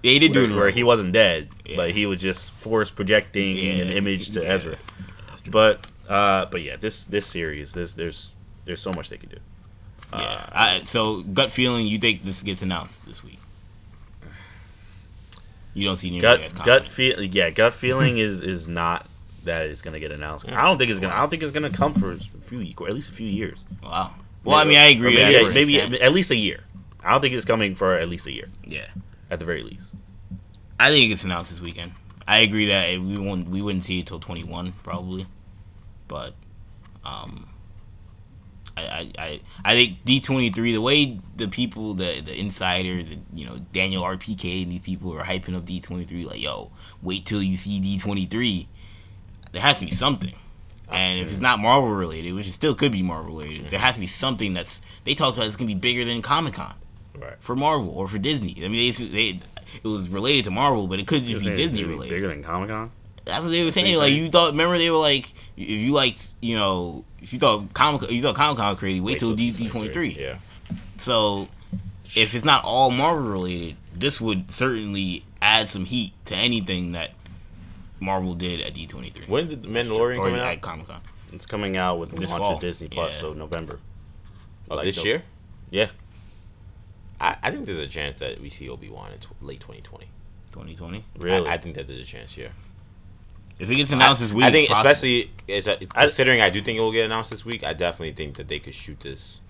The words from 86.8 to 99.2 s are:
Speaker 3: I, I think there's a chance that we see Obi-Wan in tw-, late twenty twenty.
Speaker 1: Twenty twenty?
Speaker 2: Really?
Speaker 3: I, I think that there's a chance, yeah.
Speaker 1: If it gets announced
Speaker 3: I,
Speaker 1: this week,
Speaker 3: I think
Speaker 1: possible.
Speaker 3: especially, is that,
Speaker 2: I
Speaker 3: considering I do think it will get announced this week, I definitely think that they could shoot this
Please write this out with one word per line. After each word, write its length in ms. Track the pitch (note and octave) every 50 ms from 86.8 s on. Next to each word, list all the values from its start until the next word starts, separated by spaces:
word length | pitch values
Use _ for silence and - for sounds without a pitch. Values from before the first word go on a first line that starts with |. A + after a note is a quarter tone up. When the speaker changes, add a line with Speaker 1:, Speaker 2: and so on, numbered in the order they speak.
| - - - - - - - -
Speaker 3:
I, 180 | - - - -
I 100 | - B2
think 140 | - D4 C4
there's 140 | - F#2+ D#2+
a 80 | D2
chance 320 | C2+ - D#2+ D2 C#2+ C2 -
that 220 | C2+ C2 A1 -
we 80 | C#2 C#2+
see 200 | - - C#2 B1+
Obi-Wan 440 | A#1+ A#1+ G#1 G1+ G#1 G1+ G1+ G1+ G1+
in 60 | -
tw-, 220 | - - - -
late 200 | - C#2+ C2+ B1+
twenty 200 | - - - A1
twenty. 260 | - - - - - - - - - - - - - -
Speaker 1:
Twenty 240 | - - D#2 D#2 D#2+
twenty? 280 | - E2+ E2+ F#2 F#2 - - -
Speaker 2:
Really? 300 | - F2 F2 F#2 F#2+ F2 D2+
Speaker 3:
I, 40 | E2+
I 40 |
think 180 | E2+ - F2 E2
that 120 | - C#2
there's 120 | C2 C2 B1+
a 40 | B1+
chance, 320 | - - A#1+ A1+ - -
yeah. 120 | - B1 A1+ - - - - - - - - - - - - - - - - - - - - -
Speaker 1:
If 140 | - F2+ G2+
it 40 | B2
gets 180 | C3+ D3 C3+ C#3+
announced 280 | B2+ B2+ C3+ C#3 A#2
Speaker 3:
I, 40 | A#2+
Speaker 1:
this 80 | A2 G2+
week, 100 | A2 B2
Speaker 3:
I 60 | B2
think 160 | C3+ D#3 D3+
Speaker 1:
possible. 220 | - - G#2+ A2+ C#3
Speaker 3:
especially, 400 | D3 C#3 - C3 B2 A#2+ A2 - - - -
is 160 | - G2 G2+ F#2
that, 160 | G#2 F#2+ - F#2+ F2+ -
Speaker 2:
I 60 | A#2
Speaker 3:
considering 400 | C3 D3 C#3+ - C3 B2+ B2+ A#2
I 80 | G#2+ F#2+
do 100 | F2+ G#2
think 160 | G#2 B2 A2+
it 40 | A2
will 100 | A2+ A2
get 140 | A2 A2+ A2+
announced 240 | A2 A2 A2+ A2 -
this 140 | A2+ G#2 A2
week, 180 | A2+ A#2 G#2 -
I 80 | C#2+
definitely 400 | - D#2 F2 F2 E2+ - E2 D#2+
think 240 | C#2 - D#2+ D2 C2+
that 140 | - D2 C2
they 100 | D2 D2
could 160 | - C#2 C2+
shoot 240 | - - - D2 -
this 400 | - C#2 C2+ -